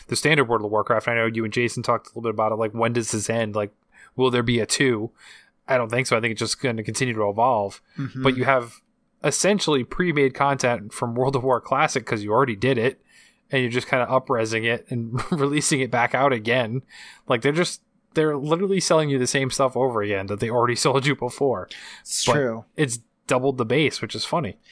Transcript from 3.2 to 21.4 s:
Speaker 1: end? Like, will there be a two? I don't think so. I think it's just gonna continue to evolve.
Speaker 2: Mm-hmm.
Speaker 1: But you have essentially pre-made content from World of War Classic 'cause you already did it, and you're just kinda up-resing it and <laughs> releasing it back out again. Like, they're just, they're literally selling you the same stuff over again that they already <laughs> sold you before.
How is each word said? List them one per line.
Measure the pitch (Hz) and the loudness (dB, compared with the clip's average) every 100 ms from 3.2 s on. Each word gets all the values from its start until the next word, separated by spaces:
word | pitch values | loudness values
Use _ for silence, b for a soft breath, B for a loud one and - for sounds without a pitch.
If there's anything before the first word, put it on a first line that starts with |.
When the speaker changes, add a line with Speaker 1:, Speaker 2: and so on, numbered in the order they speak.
| 104 | -2
Speaker 1:
end? | 113 110 | -2 -2
Like, | 104 104 - _ B B - | -4 -6 -8 _ B B 0
will | 127 | 2
there | 123 | 2
be | 117 117 | 2 0
a | 104 | 0
two? | - 139 113 117 B B B B _ - | 2 2 2 -4 B B B B _ 0
I | 131 | 0
don't | 113 | 2
think | 120 131 | -2 0
so. | 117 | 0
I | |
think | 113 | 0
it's | 110 | -2
just | 113 - | -4 -2
gonna | 127 113 | -2 -2
continue | 110 110 131 | -4 -2 -2
to | 110 104 | 0 0
evolve. | 101 123 113 101 - _ - | 2 2 2 -2 -6 _ -10
Speaker 2:
Mm-hmm. | 135 131 | -8 -2
Speaker 1:
But | 135 127 | 0 2
you | |
have | 123 131 117 - _ _ _ _ | 2 0 -2 -12 _ _ _ _
essentially | 151 - 180 208 - 143 | -2 0 2 2 2 0
pre-made | 120 - 180 147 135 | 0 -2 0 2 2
content | - 143 135 123 120 104 | 2 0 2 0 -2 -6
from | - 120 | -6 -4
World | 117 127 135 | 0 0 0
of | |
War | 131 117 | 0 0
Classic | - 135 156 147 | 0 0 0 -2
'cause | 110 113 | -4 -4
you | 104 | 2
already | 110 135 101 | 2 2 0
did | 123 123 | 0 2
it, | 120 - b b b b _ | 0 -4 b b b b _
and | 135 | -2
you're | 123 | 0
just | 120 - | -2 0
kinda | 135 120 | 0 2
up-resing | 131 127 123 110 110 | 0 0 0 0 0
it | 117 117 - | 0 -2 -4
and | 123 113 117 - | -6 -4 -6 -4
<laughs> | |
releasing | 143 139 147 - 143 | 0 0 0 0 0
it | 127 | 0
back | 123 120 | 0 0
out | 127 139 | 2 2
again. | 123 107 127 110 127 - B B B - | 0 0 0 0 -4 -8 B B B -2
Like, | 123 | 0
they're | 135 | 2
just, | 156 175 - _ _ _ | 0 -2 -6 _ _ _
they're | 156 156 143 | 0 0 0
literally | 151 165 196 196 | 0 0 2 0
selling | - 165 151 | 2 2 2
you | 135 | 0
the | 123 | 0
same | 139 135 | 0 0
stuff | - 135 120 | 0 0 2
over | 131 113 | 0 0
again | 104 98 98 | 0 -2 -2
that | 104 | -4
they | 117 | -2
already | 120 120 117 | 2 2 2
<laughs> | |
sold | 151 135 135 | 2 2 0
you | |
before. | 131 123 - | -2 -4 -2